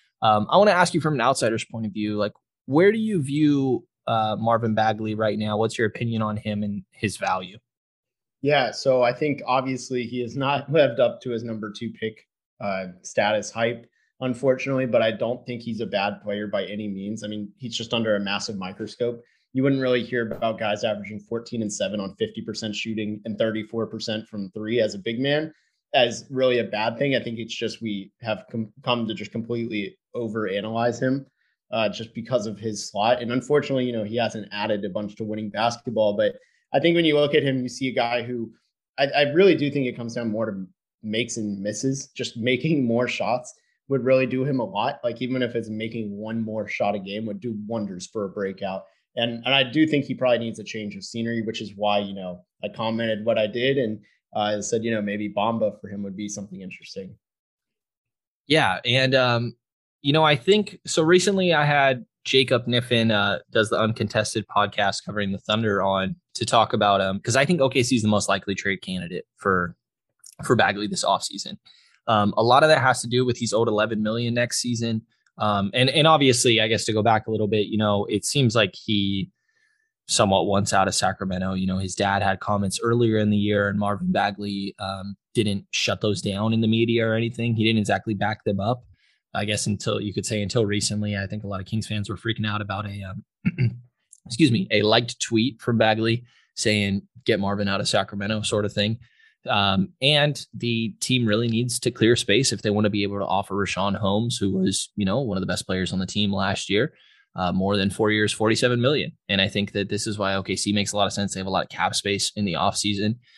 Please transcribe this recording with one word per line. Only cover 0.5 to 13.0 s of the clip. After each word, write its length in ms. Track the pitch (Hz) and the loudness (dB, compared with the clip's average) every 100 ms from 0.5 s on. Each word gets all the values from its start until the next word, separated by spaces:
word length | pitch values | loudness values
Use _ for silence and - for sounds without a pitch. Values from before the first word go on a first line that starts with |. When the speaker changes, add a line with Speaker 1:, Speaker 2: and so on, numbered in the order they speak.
Speaker 1:
I 80 | 170 | 4
wanna 140 | 208 | 6
ask 200 | 180 175 | 4 2
you 80 | 160 | 2
from 140 | 156 | 0
an 80 | 143 | 0
outsider's 420 | 120 135 113 110 | 2 2 0 0
point 220 | - 113 110 | -4 -6 -6
of 60 | |
view, 260 | 104 104 104 | -4 -2 0
like, 140 | 104 - _ _ - | -2 -4 _ _ 0
where 260 | 143 202 | 4 6
do 60 | 220 | 4
you 240 | 220 190 | 0 -2
view, 640 | 135 147 147 143 135 120 - _ - | 0 2 4 4 2 0 -4 _ -2
uh, 300 | 113 110 107 | 0 0 0
Marvin 360 | 113 113 117 | 2 2 2
Bagley 400 | 107 110 107 110 | 2 2 2 -2
right 240 | 107 110 107 | 0 0 0
now? 180 | 107 104 | 0 0
What's 220 | 113 - | 0 0
your 80 | 107 | -2
opinion 340 | - 117 113 | -2 -4 -2
on 160 | 107 104 | -2 -4
him 260 | 107 104 | -4 -4
and 220 | 104 101 - | -4 -6 -10
his 260 | - 101 - | -4 -4 -2
value? 400 | 95 92 92 101 _ _ _ _ _ _ _ _ | -2 -2 -4 -16 _ _ _ _ _ _ _ _
Speaker 2:
Yeah, 300 | 139 147 120 | 2 2 2
so 320 | - 135 127 | 0 2 4
I 100 | 120 | 4
think 300 | 123 151 135 120 | 2 -2 -2 0
obviously 560 | 131 131 127 - 127 | 0 0 -6 -4 -6
he 160 | 113 123 | -4 -4
has 160 | 120 139 | -6 -4
not 340 | 135 143 139 | -2 -2 0
<laughs> 0 | |
lived 280 | 156 135 120 | 4 4 4
up 200 | 117 - | 2 0
to 80 | 127 | -6
his 120 | 113 | -6
number 300 | 117 110 107 104 | -6 -8 -8 -8
two 140 | 113 | -10
pick, 340 | - 110 110 _ _ _ - | -6 -8 -8 _ _ _ -10
uh, 260 | 104 95 92 87 | -6 -4 -6 -12